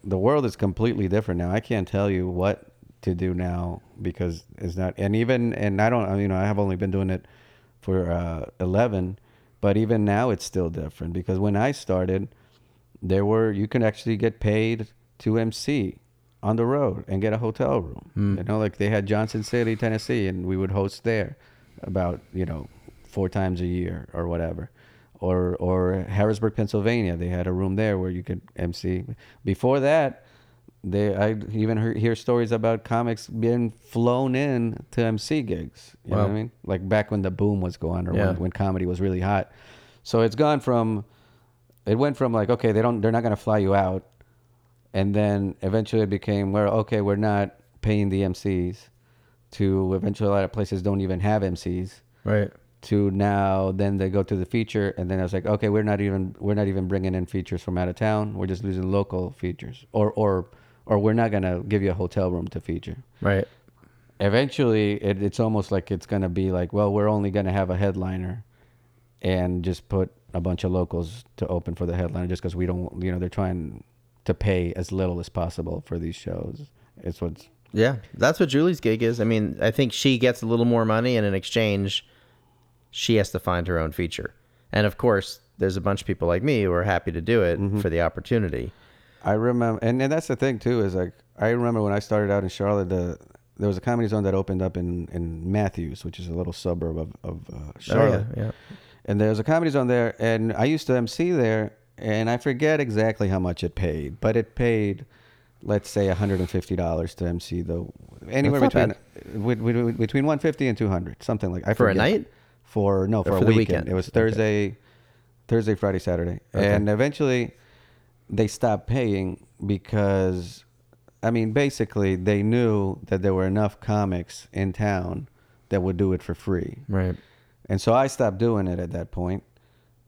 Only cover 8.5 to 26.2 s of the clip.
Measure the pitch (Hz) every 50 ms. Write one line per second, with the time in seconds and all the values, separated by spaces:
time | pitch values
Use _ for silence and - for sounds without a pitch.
8.5 | - - 92 90 92 101 120 123 104 95 90 92 98 - _ _ _ _ _ _
9.5 | _ _ - 104 98 107 110 107 117 110 104 104 101 104 123 127 104 - - -
10.5 | - 95 90 82 82 82 76 73 - - - 82 85 90 90 - 92 92 101 104
11.5 | 101 101 113 135 143 - - - 92 92 92 92 95 95 98 - - _ _ _
12.5 | _ _ _ _ _ _ _ _ - - - 92 95 98 101 101 110 113 113 110
13.5 | 104 98 104 107 - 127 113 110 104 - - 117 113 101 117 113 110 - - 107
14.5 | 104 110 110 113 117 110 110 - _ _ _ _ _ - - 113 110 113 113 113
15.5 | 110 - - - 147 139 101 92 - - _ _ _ _ _ _ _ _ - 101
16.5 | 110 113 117 120 135 147 143 120 95 110 - - 98 95 101 110 107 110 120 110
17.5 | 107 - 127 131 135 120 87 73 - - - - - 101 101 101 98 92 90 -
18.5 | 104 107 107 101 95 - 101 104 110 104 98 101 107 104 110 107 - 107 107 -
19.5 | - 123 117 113 113 104 120 113 110 110 - - 123 120 101 95 92 92 90 92
20.5 | 95 92 98 92 95 101 98 98 - - - 117 113 110 98 - - - - -
21.5 | - _ _ _ - - - - 92 95 90 87 87 - - - - 92 92 80
22.5 | 76 78 - - - - - - - - - - - 98 95 92 - 101 95 92
23.5 | 90 87 90 90 90 90 87 87 87 85 - - - - 85 85 85 85 82 82
24.5 | 82 80 80 - _ _ - - - - _ _ - - - 92 92 90 90 90
25.5 | 90 - - 90 92 92 90 90 92 92 - - 95 98